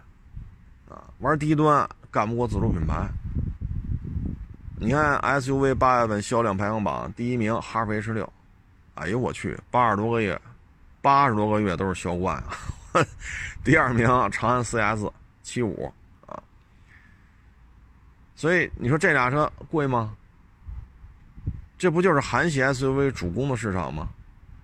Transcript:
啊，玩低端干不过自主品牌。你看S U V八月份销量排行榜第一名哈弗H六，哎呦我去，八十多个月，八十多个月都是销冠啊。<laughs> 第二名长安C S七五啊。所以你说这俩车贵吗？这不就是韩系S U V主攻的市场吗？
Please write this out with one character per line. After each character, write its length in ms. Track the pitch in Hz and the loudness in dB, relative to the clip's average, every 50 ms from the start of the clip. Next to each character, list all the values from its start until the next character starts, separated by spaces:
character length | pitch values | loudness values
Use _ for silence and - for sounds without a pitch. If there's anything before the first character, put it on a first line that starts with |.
| - - - - - - - - - - - - - - - - - - - | -20 -20 -20 -20 -20 -18 -16 -16 -16 -16 -18 -20 -20 -20 -20 -20 -20 -20 -20
啊， 120 | - - - - - | -18 -18 -20 -12 -4
玩 180 | 101 135 156 151 | -2 0 0 2
低 160 | 151 151 156 | 2 2 2
端 340 | 147 156 151 147 135 107 - - - - - | 4 4 4 4 4 2 0 -4 -14 -14 -6
干 180 | - 131 107 107 | -2 0 0 0
不 60 | 117 | 0
过 140 | 117 123 117 | -2 -2 0
自 100 | 104 98 | 0 0
主 140 | 92 - 98 | 0 0 0
品 120 | 87 78 | 0 0
牌。 240 | 80 78 82 98 - - - - - - - - - - - - - - - - - - - - - - - - - - - - - - - - - - | 0 0 -2 -2 -4 -6 -6 -8 -6 -4 -4 -4 -4 -6 -6 -6 -6 -6 -6 -4 -4 -4 -4 -6 -6 -6 -6 -6 -6 -6 -8 -12 -14 -16 -18 -16 -14 -10
你 140 | - 85 110 | -4 -2 0
看 260 | 131 151 156 147 139 - | 2 2 4 2 2 0
S 340 | - 113 135 139 127 131 135 | 0 0 0 0 0 0 0
U 60 | 135 | 2
V 140 | 139 135 131 | 2 2 2
八 280 | 113 131 127 127 123 | 4 4 4 6 4
月 80 | 117 110 | 4 2
份 120 | 107 104 | 0 -2
销 220 | 104 - - 117 117 | -2 0 0 2 2
量 140 | 107 95 | 2 2
排 120 | 95 104 101 | 0 0 -2
行 140 | 110 110 104 | -2 -2 -2
榜 300 | 82 67 62 60 - - | -2 -2 -4 -6 -8 -8
第 180 | - 120 120 | -6 -4 -2
一 60 | 127 | 0
名 180 | 123 110 107 117 98 - | 0 0 0 0 -2 -4
哈 240 | - - 113 113 | -4 -2 -2 -2
弗 60 | 107 107 | 0 -2
H 200 | 107 107 113 110 | -2 -2 -4 -4
六， 160 | 110 80 - - _ _ - - - - _ - - - - - | -4 -6 -8 -10 _ _ -20 -20 -20 -20 _ -20 -20 -20 -20 -14
哎 100 | - 78 | -10 -6
呦 100 | 82 104 | -2 -2
我 160 | 127 120 80 71 | -2 -2 -2 -4
去， 240 | - - - 55 - - - | -4 -6 -6 -8 -8 -8 -2
八 180 | - 123 123 113 | 0 2 4 4
十 80 | 101 | 2
多 140 | 98 107 113 | 2 0 0
个 100 | 117 117 | 0 0
月， 160 | 110 98 82 - - - - - - - - _ - - - - | 0 0 -2 -4 -8 -12 -20 -20 -20 -20 -20 _ -20 -20 -8 0
八 280 | - 143 139 139 143 135 | 2 4 6 6 6 4
十 60 | 110 | 4
多 120 | 107 104 107 | 2 2 2
个 120 | 107 107 | 2 2
月 160 | 107 98 85 | 2 0 0
都 100 | 82 95 | 0 -2
是 80 | 95 92 | -2 -2
销 220 | - - 90 87 | -4 -4 -4 -2
冠 200 | 87 90 92 76 - | -2 -2 -2 -2 -4
啊。 680 | - - - - - - - - - - - 180 156 | -6 -10 -12 -12 -10 -10 -12 -12 -8 -2 0 2 2
<laughs> 560 | - - - - - - - - - - - - | 0 -2 -12 -12 -10 -10 -10 -10 -10 -12 -4 0
第 140 | 120 139 | 2 4
二 180 | 160 147 127 123 | 4 4 4 2
名 100 | 113 113 120 123 127 117 101 - | 4 4 4 6 4 4 2 0
长 180 | - - 110 | 0 0 2
安 140 | 123 123 120 | 2 2 0
C 160 | - - 117 | -2 0 0
S 280 | 107 104 110 107 104 80 - - - - _ _ - | 2 2 0 0 -2 -4 -6 -8 -20 -20 _ _ -16
七 180 | - - 123 120 | -8 -4 -2 -2
五 300 | 101 80 - - 67 - - - - - - _ | -2 -2 -4 -8 -10 -10 -14 -20 -20 -20 -20 _
啊。 160 | - - - - - _ - _ _ _ - - - - - - - - - - - - - - - - - - - - - - - - - - - - _ - - - | -16 -16 -16 -16 -18 _ -20 _ _ _ -20 -20 -20 -20 -20 -20 -20 -20 -20 -20 -20 -20 -20 -20 -20 -20 -20 -20 -20 -20 -20 -20 -20 -20 -20 -20 -20 -20 _ -20 -20 -10
所 220 | - - 156 180 | -4 0 2 2
以 120 | 175 151 - - | 2 2 0 -2
你 140 | - - 120 | -4 0 0
说 100 | 147 156 | 2 2
这 140 | - 185 151 | 4 4 4
俩 180 | 135 123 123 | 4 2 2
车 180 | 131 151 151 - - - - - | 2 2 0 0 -2 -8 -12 -6
贵 160 | - 160 143 | -2 -2 0
吗？ 300 | 135 127 120 110 107 107 - - - - - - - - - - - - - - - - - - - - - - - - - - - - - - - - - | 0 0 0 -2 -2 -6 -14 -20 -20 -20 -20 -20 -20 -20 -20 -16 -14 -14 -14 -14 -16 -18 -20 -20 -20 -20 -20 -20 -20 -18 -12 -10 -8 -8 -10 -12 -16 -8 -2
这 100 | - 180 | 0 2
不 140 | 156 175 180 | 2 4 4
就 100 | 196 160 | 4 4
是 60 | 139 | 4
韩 320 | 127 - - 120 151 175 | 2 2 2 2 2 2
系 100 | 151 135 | 2 2
S 240 | 131 135 139 123 135 | 2 2 2 2 0
U 100 | 135 135 | 0 2
V 180 | 139 139 135 117 | 2 2 0 0
主 180 | - 90 87 | -2 -4 -4
攻 180 | 85 110 135 143 | -2 -2 -2 0
的 80 | 131 | -2
市 160 | 113 113 107 92 | -2 -2 -2 -2
场 220 | 92 82 65 69 | -2 -2 -4 -4
吗？ 140 | 78 78 - - - - - - - - - - - | -6 -6 -8 -10 -12 -20 -20 -20 -20 -20 -20 -20 -20